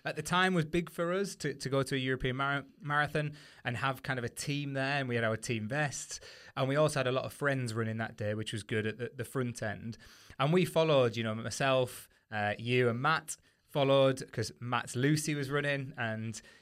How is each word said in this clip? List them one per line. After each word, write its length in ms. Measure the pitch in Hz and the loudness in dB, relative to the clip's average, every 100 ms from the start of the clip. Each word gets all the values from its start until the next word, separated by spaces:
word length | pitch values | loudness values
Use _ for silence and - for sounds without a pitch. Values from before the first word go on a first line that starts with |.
| - | -8
at 100 | 156 | -6
the 60 | |
time 320 | 151 175 185 | 0 2 4
was 100 | 180 | 4
big 260 | 156 165 170 | 2 -2 -2
for 220 | - 170 | -4 -2
us 240 | 185 196 - | -2 -2 -4
to, 160 | 147 | -6
to 160 | 135 135 | -4 -2
go 140 | 135 | 0
to 120 | 131 135 | 0 -2
a 20 | |
European 400 | 131 131 131 127 | 0 0 -2 -2
mar-, 260 | 139 139 135 - | 0 -2 -4 -12
marathon 520 | 143 147 147 156 147 147 - - 127 | -2 0 2 0 -2 -6 -18 -8 -6
and 100 | 120 | -2
have 280 | 135 131 | -2 -2
kind 160 | - 131 | -4 -4
of 40 | |
a 60 | 117 | -4
team 420 | - - 143 143 | -6 -4 -4 -2
there. 280 | 135 135 143 | -2 0 0
And 100 | 127 | 0
we 60 | 120 | 0
had 100 | 113 | 0
our 100 | 110 | 0
team 320 | - 113 107 | -2 -4 -2
vests. 540 | 139 143 - - - - - - - | -2 -2 -4 -10 -12 -14 -20 -12 -2
And 140 | 135 | 0
we 80 | 139 | 4
also 220 | 151 147 | 4 2
had 80 | 127 | 0
a 40 | |
lot 140 | 131 113 | 0 -2
of 80 | |
friends 400 | - 143 135 123 | -2 0 0 0
running 240 | 110 110 113 | -2 -2 -2
that 180 | 113 - | -4 -4
day, 180 | 104 107 | -2 -2
which 180 | 110 | -4
was 100 | 113 | -6
good 220 | - 110 107 | -2 -2 -2
at 120 | 110 | -4
the, 140 | 120 127 | -8 -8
the 100 | 113 | -6
front 360 | 135 120 110 | -2 -2 -2
end. 360 | 110 104 104 113 - - - - | -6 -6 -10 -12 -16 -20 -20 0
And 140 | 139 | 4
we 140 | 180 170 | 4 4
followed, 500 | 165 160 143 123 110 | 4 6 6 6 2
you 80 | |
know, 100 | 113 | -2
myself, 760 | 110 117 - 139 131 127 - - _ _ | -2 -6 0 2 4 2 -4 -18 _ _
uh, 240 | 107 104 104 | -2 0 -2
you 300 | 117 123 123 | 2 4 4
and 120 | 117 | 2
Matt 360 | 143 156 - - _ _ _ | 2 0 -2 -14 _ _ _
followed 540 | 147 139 139 135 135 - | 0 4 6 6 4 -4
'cause 220 | - 107 - | -4 -4 -6
Matt's 340 | 120 123 - 120 | -2 -2 -2 0
Lucy 400 | 139 151 151 147 | 2 2 2 -4
was 140 | 131 | -2
running, 420 | 147 143 139 131 - | -2 0 -2 -4 -4
and 440 | 113 110 110 113 - - | -4 -2 -6 -8 -14 -20